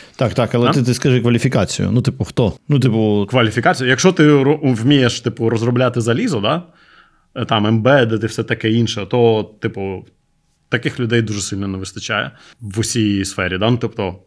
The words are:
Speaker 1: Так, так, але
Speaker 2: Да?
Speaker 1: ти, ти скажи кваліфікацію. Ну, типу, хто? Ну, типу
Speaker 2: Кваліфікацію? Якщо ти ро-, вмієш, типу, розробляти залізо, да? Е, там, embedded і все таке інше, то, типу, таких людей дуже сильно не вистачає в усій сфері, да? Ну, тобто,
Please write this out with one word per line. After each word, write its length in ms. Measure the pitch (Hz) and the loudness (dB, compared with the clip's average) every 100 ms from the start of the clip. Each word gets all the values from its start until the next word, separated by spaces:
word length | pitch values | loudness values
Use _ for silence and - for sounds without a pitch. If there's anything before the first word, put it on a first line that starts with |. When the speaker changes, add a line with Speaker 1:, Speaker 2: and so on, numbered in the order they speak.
| - - | -14 -4
Speaker 1:
Так, 180 | 110 | -2
так, 200 | - 113 | 0 0
але 120 | 120 120 | 2 2
Speaker 2:
Да? 60 | |
Speaker 1:
ти, 100 | 143 | 2
ти 120 | 123 | 0
скажи 260 | 120 143 127 | 0 2 2
кваліфікацію. 680 | 117 117 135 123 92 - 95 | 2 2 2 0 -2 -2 -2
Ну, 100 | 104 | 0
типу, 220 | - - | -2 -4
хто? 280 | - - 104 - - | -4 -2 -2 -2 -2
Ну, 120 | 143 | 0
типу 460 | 123 113 107 104 98 | 2 2 2 0 0
Speaker 2:
Кваліфікацію? 600 | 123 113 120 117 - 127 | 2 2 2 0 2 0
Якщо 220 | 127 185 | 2 2
ти 200 | 175 151 | 4 6
ро-, 420 | 143 135 147 139 | 6 4 0 0
вмієш, 460 | 110 123 143 120 - | 0 2 4 2 0
типу, 300 | 120 117 113 | -6 -2 -2
розробляти 500 | 113 120 123 127 117 | 0 0 0 0 0
залізо, 400 | 110 135 240 117 | 0 0 -2 -2
да? 220 | 104 165 - _ _ _ _ _ _ | -2 -4 -6 _ _ _ _ _ _
Е, 100 | 123 | -8
там, 220 | 117 113 104 113 | -2 2 2 2
embedded 400 | 123 143 117 110 | 4 4 2 0
і 20 | 110 | -4
все 180 | - | -6
таке 260 | 110 117 110 | -6 -4 0
інше, 340 | 113 113 104 95 | 0 0 -4 -4
то, 440 | 123 117 107 98 - | 2 2 2 -2 -8
типу, 440 | 110 98 98 95 - _ _ _ _ _ _ | -8 -6 -8 -10 -14 _ _ _ _ _ _
таких 320 | 120 143 - | -4 -4 -4
людей 220 | 113 120 | 0 0
дуже 180 | 107 101 | 0 -4
сильно 280 | - 98 98 | -6 -6 -6
не 100 | 95 | -6
вистачає 520 | 95 104 - 104 127 - - - | -10 -12 -6 -6 -6 -12 -20 -18
в 180 | 107 107 | -8 -4
усій 440 | 110 120 107 98 | -2 0 0 0
сфері, 340 | 98 - 90 92 | -2 -4 -4 0
да? 120 | 110 | 0
Ну, 60 | 120 | 0
тобто, 380 | 113 - 95 92 | -4 -6 -8 -8